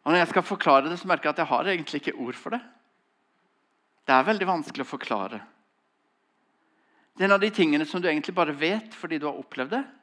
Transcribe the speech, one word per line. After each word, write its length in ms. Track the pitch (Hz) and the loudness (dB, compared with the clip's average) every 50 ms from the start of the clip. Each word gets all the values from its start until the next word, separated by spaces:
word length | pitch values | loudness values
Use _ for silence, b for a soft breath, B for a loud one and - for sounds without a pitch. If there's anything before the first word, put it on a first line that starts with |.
Og 140 | _ 143 160 | _ 2 2
når 80 | 180 170 | 2 2
jeg 80 | - | 2
skal 160 | - 190 170 - | 0 -2 0 0
forklare 400 | 202 - - 160 139 135 135 156 | -6 -2 4 6 6 6 4 2
det, 80 | 175 | -6
så 140 | 175 - 190 | -6 -2 -2
merker 180 | 175 147 - 151 | -2 0 0 -4
jeg 80 | 147 | -2
at 60 | - 165 | -2 -2
jeg 80 | - | 0
har 180 | 135 - 165 190 | 0 0 0 0
egentlig 320 | 190 170 156 - - 147 | -2 -4 -4 -6 -8 -6
ikke 160 | - - - - 131 | -6 -6 -6 -6 -8
ord 140 | 117 127 - | -8 -8 -10
for 160 | - - 208 | -10 -8 -8
det. 60 | 247 240 - _ _ _ _ _ _ _ _ _ _ _ _ _ _ _ _ _ _ _ _ _ _ _ _ _ _ _ - | -8 -10 -12 _ _ _ _ _ _ _ _ _ _ _ _ _ _ _ _ _ _ _ _ _ _ _ _ _ _ _ 4
Det 80 | 135 | 4
er 140 | 131 131 196 | 4 6 4
veldig 180 | 220 202 190 185 | 2 0 0 0
vanskelig 380 | 185 165 143 - - - 135 | 0 -2 -2 -6 -8 -8 -8
å 80 | - - | -8 -8
forklare. 480 | 135 - - 120 104 95 95 117 107 - - _ _ _ _ _ _ _ _ _ _ _ _ _ _ _ _ _ _ _ _ _ _ _ _ _ _ _ _ _ _ _ _ _ | -10 -6 -4 -4 -4 -4 -6 -10 -12 -16 -18 _ _ _ _ _ _ _ _ _ _ _ _ _ _ _ _ _ _ _ _ _ _ _ _ _ _ _ _ _ _ _ _ _
Det 140 | - 180 | 0 4
er 20 | 196 | 4
en 80 | 196 | 6
av 80 | 196 196 | 6 4
de 80 | 214 208 | 2 4
tingene 320 | 208 185 156 147 147 156 | 4 4 4 4 2 0
som 160 | 151 - 185 | 0 -2 -2
du 80 | 180 175 | 0 2
egentlig 240 | 156 151 147 - 180 | 0 0 -2 -2 0
bare 240 | 185 170 151 147 | 0 0 0 0
vet 400 | 143 151 165 196 220 220 - - | -2 0 0 0 -2 -4 -10 -16
fordi 240 | - - 165 160 156 | -12 -8 -6 -4 -4
du 80 | 143 151 | -2 -4
har 80 | 139 | -6
opplevd 400 | - 135 _ - - 131 139 202 | -6 -12 _ -6 -6 -6 -4 -2
det. 60 | 254 277 - - _ | -4 -4 -6 -14 _